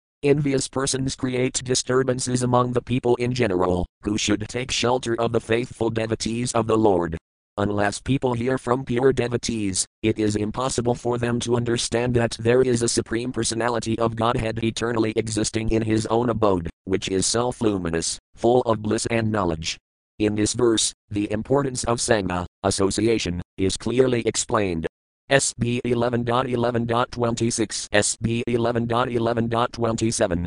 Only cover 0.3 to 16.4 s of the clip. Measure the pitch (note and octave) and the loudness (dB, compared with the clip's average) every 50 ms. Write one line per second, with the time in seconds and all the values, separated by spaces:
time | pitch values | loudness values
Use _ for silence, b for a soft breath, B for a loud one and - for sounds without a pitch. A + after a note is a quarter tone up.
0.3 | C#3 D3+ D3 C#3 C3+ C3+ - - - C3 C3+ C3+ - C3 C3 C3+ - - - B2+ | 4 4 2 2 0 0 -2 -4 -4 -4 -2 -2 -2 -2 -2 -4 -4 -2 -2 -2
1.3 | B2+ B2 B2+ C3 - - C3 B2+ B2+ - - - B2+ C3 C3+ C3 B2 B2+ - B2 | 0 0 0 -2 -2 -4 -2 -2 -2 -2 0 0 0 2 2 0 -2 -2 -2 -2
2.3 | B2 B2 B2+ B2 B2 B2 B2 B2 B2 B2 - - B2 C3 - A#2+ A#2+ A#2+ A#2+ A#2+ | -2 0 0 2 2 2 2 2 0 -2 -2 -2 -2 0 2 2 2 2 0 0
3.3 | B2+ B2 A#2+ G#2 F#2 F2+ F2+ F2+ F2+ F2+ F2+ - _ _ - G#2 G#2+ G#2+ - - | 0 0 0 2 2 2 2 2 2 0 -2 -4 _ _ -2 0 0 2 2 2
4.3 | G#2 G#2 G#2 - - A#2+ C3 C3 - - - A#2+ B2+ B2+ - A#2 A#2 A2+ A#2 A#2 | 0 0 -2 -4 -6 -6 -6 -4 -2 0 2 2 2 0 0 -2 -2 -2 0 0
5.3 | A#2 A2+ - - A2 A#2 B2 - - - A2+ A#2 A2+ A2 A2 A2 A2 - - A2 | 0 0 0 0 0 0 0 -2 -4 -2 -2 -2 0 -2 -2 -2 -2 -2 -2 -2
6.3 | A2+ A#2 B2 B2 - A#2 A2+ A2+ A2+ A2 A2 G#2 F#2+ F2 E2+ E2+ D#2+ E2 - _ | -4 -4 -4 -2 0 0 0 2 2 4 6 6 4 4 2 0 -4 -6 -10 _
7.3 | _ _ _ _ _ - G2+ G2+ G2+ G#2 G2+ G2+ G2+ - - - C3 C3+ - B2+ | _ _ _ _ _ -2 -2 0 0 0 0 0 -2 -2 -2 0 0 2 2 0
8.3 | A#2+ A#2 A#2 B2+ C3 C3 - B2 A#2+ C3+ C3+ - A#2+ A#2+ C3 C3+ C3 B2+ B2 A#2+ | 0 0 0 0 -2 -2 0 0 0 0 0 -2 0 2 4 4 4 2 0 0
9.3 | A#2+ A#2 - - A#2 A2 G#2 G2 F#2 - - - _ _ - A2 G#2+ G#2+ G#2+ G#2 | -2 -4 -2 -4 -4 -2 -2 -2 -2 -4 -4 -6 _ _ 0 0 0 2 2 0
10.3 | G2+ G#2+ G#2+ G#2+ G#2 B2 B2+ C3 - - A#2 A#2+ B2 - - A#2+ A#2+ A#2+ A#2+ A#2+ | 0 0 -2 -2 -2 -2 -2 -2 -2 0 0 0 0 0 -2 -2 -2 0 0 0
11.3 | A#2+ A#2+ A#2+ A#2 A#2+ A#2+ A#2+ A#2 A#2+ A#2+ - - - A#2 A#2+ B2+ A#2+ A#2+ A#2 A2+ | -2 -2 0 0 0 0 0 0 0 -2 -2 -2 0 0 0 2 2 2 0 0
12.3 | - - A2 A#2 B2 B2+ C3 B2+ A#2+ A#2 A#2+ A#2+ - - A2 - A2+ A2+ A#2+ B2+ | -2 -2 2 4 4 4 4 4 2 2 0 0 0 0 -2 -2 -4 -4 -4 -4
13.3 | C3 A2+ A#2 - A2+ A2+ A2+ A#2+ A#2+ A2+ A2 A2+ A2+ A2 A2+ A#2 A2 A#2 A2+ A#2 | -4 -4 -4 -2 -2 -2 0 0 0 -2 -2 -2 0 0 0 0 0 0 0 0
14.3 | B2+ B2 A2 A2 A2 A2+ A2+ A2+ A2+ - A2+ A#2 B2 A2+ A2+ A2 A2 A2+ A2 A2+ | 0 0 -2 -2 -2 -2 -2 -2 -2 -2 -2 -2 0 0 0 0 0 -2 -2 0
15.3 | A2 G#2+ A2 - - A2 A2+ A2 A2+ A2+ A2+ A2 A2 A2 A2 - A2 A#2 B2 B2 | 0 -2 -2 0 -2 -2 0 2 2 2 2 2 2 0 2 2 2 2 2 2
16.3 | A2+ A2 | 2 2